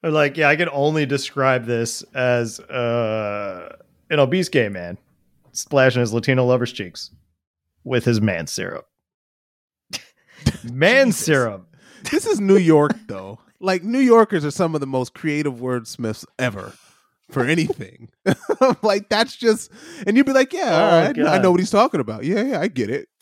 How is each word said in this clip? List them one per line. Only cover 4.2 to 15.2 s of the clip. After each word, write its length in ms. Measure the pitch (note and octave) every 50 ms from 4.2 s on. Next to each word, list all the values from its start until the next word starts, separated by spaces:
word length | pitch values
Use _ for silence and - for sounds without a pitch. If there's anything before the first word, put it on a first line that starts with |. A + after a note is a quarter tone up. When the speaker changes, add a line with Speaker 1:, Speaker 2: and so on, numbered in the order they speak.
| C#3 B2+ D3 F#3+ F3+
Speaker 1:
gay 220 | - - C#3 A2+ G#2
man 300 | G2 F2+ F2 F2 F2+ - _ _ _ _ _ _ _ _ _ _ _
splashing 480 | - - _ C#3 C3+ C3 C3 B2 B2
his 120 | A#2+ A2 G#2+
Latino 320 | A#2 A2+ - C3 B2+ B2+
lover's 260 | B2 B2+ B2 A#2+ A#2+
cheeks 380 | - - G2+ F2+ - - - - - _ _ _ _ _ _ _ _ _ _ _ _ _ _
with 220 | B2 B2+ A#2+ -
his 160 | B2 A#2 G#2+
man 240 | G#2 A2 F#2 E2 E2
syrup." 420 | - - - F#2 F#2 - - - _ _ _ _ _ _ _ _ _ _ _ _ _ _ _ _ _ _ _ _ _
<laughs> 720 | - - - _ _ _ _ _ _ - D3 - - - - A#2+
Man 360 | A#2+ C3 D3+ G3 A#3+ C4+ C#4
Speaker 2:
Jesus. 180 | B3 F3+ - -
Speaker 1:
syrup. 500 | E3 D3+ C3+ B2 A2+ G2+ F#2+ F2+ _ _ _ _ - - - - -
Speaker 2:
This 160 | - E4+ -
is 120 | A4+ G4+ A3
New 180 | G3+ F#3+ G3
York, 340 | G3 F3+ D#3+ D#3 D3 D3 D3 - - -
though. 320 | - G2+ F#2+ F#2+ G2 G#2 - _ _ _ _
Like, 240 | F#3 F#3+ F#3 F#3 E3
New 140 | G#3 A#3 C4+
Yorkers 460 | C4+ B3+ A#3 A3+ A3 G#3+ G#3 E3+ D3
are 60 | D3
some 240 | C#3 - F3+ E3 D#3
of 60 | D3+
the 60 | C#3
most 280 | C3+ C3+ C3 B2+ - _
creative 400 | -